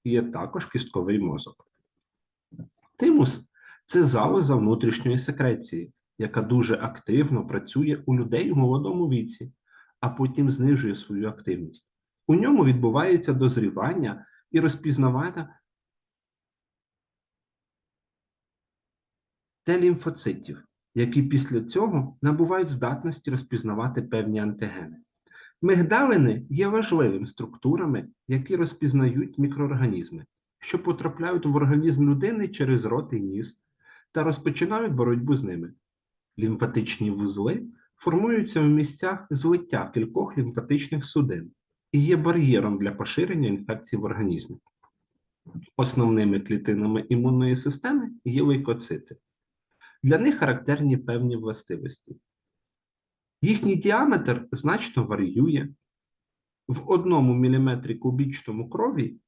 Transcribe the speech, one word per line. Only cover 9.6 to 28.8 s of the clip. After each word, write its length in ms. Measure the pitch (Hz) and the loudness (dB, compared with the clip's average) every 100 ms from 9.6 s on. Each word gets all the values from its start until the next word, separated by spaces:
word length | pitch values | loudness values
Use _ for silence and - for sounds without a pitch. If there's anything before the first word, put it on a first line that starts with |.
| _ _ _ - | _ _ _ -6
а 100 | 131 | -6
потім 420 | 127 131 139 139 | -2 -4 0 0
знижує 440 | 123 131 135 113 98 | 2 2 2 0 -6
свою 340 | - 101 107 | -8 -6 -6
активність. 600 | 104 - 90 80 - _ _ _ _ - | -6 -6 -6 -8 -16 _ _ _ _ 2
У 80 | 165 | 2
ньому 300 | 247 285 135 | 6 6 6
відбувається 680 | 123 117 127 180 175 170 | 4 2 2 4 2 2
дозрівання 920 | 127 131 120 101 - 117 185 120 98 - _ _ | 2 2 2 -2 -2 -2 -2 -4 -6 -14 _ _
і 80 | 160 | 0
розпізнавання 1000 | 156 - 156 135 131 127 170 175 151 _ _ _ _ _ _ _ _ _ _ _ _ _ _ _ _ _ _ _ _ _ _ _ _ _ _ _ _ _ _ _ _ _ _ _ _ _ _ _ _ _ | 0 -2 -2 2 2 2 -4 -8 -14 _ _ _ _ _ _ _ _ _ _ _ _ _ _ _ _ _ _ _ _ _ _ _ _ _ _ _ _ _ _ _ _ _ _ _ _ _ _ _ _ _
Т-лімфоцитів, 1000 | - 180 180 175 160 - 113 90 - 73 _ _ _ 117 | -2 2 4 2 -2 -6 -6 -6 -10 -18 _ _ _ -2
які 280 | 120 143 | 0 2
після 400 | 139 139 - 117 | 2 2 0 -4
цього 540 | 110 185 214 165 131 - | -2 0 0 0 -4 -2
набувають 480 | 143 151 165 185 170 | 0 2 2 2 -2
здатності 640 | 135 120 139 135 131 - | -2 -4 -4 -6 -8 -4
розпізнавати 680 | 131 - 117 107 104 123 123 | -6 -4 -6 -4 -4 -4 -4
певні 380 | 110 110 107 107 | -4 -2 -2 -2
антигени. 580 | 104 104 104 92 80 80 _ _ _ - - - | -2 -4 -8 -8 -14 -16 _ _ _ -20 -20 -4
Мигдалини 840 | 175 180 160 226 277 202 127 107 - | 2 4 4 2 4 4 4 2 -4
є 180 | 143 202 | -2 0
важливими 600 | 220 214 165 120 95 107 | 0 0 2 2 0 -6
структурами, 800 | - 110 - 131 170 170 120 - _ - | -12 -14 -4 0 0 0 -2 -6 _ -4
які 280 | 135 131 185 | -4 -2 -2
розпізнають 800 | 165 - | -2 -2